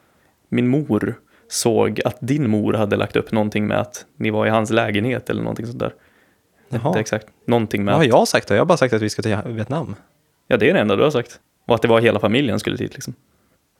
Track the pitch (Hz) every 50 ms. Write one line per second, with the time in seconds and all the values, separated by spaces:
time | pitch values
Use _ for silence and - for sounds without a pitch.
0 | _ _ _ _ _ _ _ _ _ - 120 120 123 123 131 151 147 127 110 104
1 | - 110 120 - _ _ _ _ _ - - - - 123 113 107 107 104 107 -
2 | - 117 - - - 117 139 156 143 110 107 104 107 107 107 110 107 98 104 104
3 | 104 - - 113 110 - - 110 107 107 - 107 104 107 104 104 104 - - -
4 | - _ _ - 113 110 107 107 110 107 110 113 107 104 110 113 117 110 104 104
5 | 104 131 123 110 - - 110 107 113 113 113 110 113 117 120 - 110 113 - _
6 | _ _ _ _ _ _ _ _ _ _ _ _ _ - 127 117 - 143 98 107
7 | 107 - - 110 - - _ _ _ - 117 120 110 104 - 104 101 101 101 156
8 | 160 120 117 160 220 - - 113 - - 101 107 143 165 180 151 135 123 110 110
9 | 107 107 - - 113 110 101 107 - - 113 110 107 - 135 165 135 - 104 -
10 | _ _ _ _ _ _ _ _ _ - 135 107 104 143 190 165 107 107 101 107
11 | 135 151 139 120 117 - - - _ _ _ _ _ - 120 110 - 117 113 113
12 | 117 113 104 104 113 101 107 131 147 120 98 104 - - - - 104 104 - -
13 | - - 127 _ _ _ _ _ _ _ _ _ _ _ _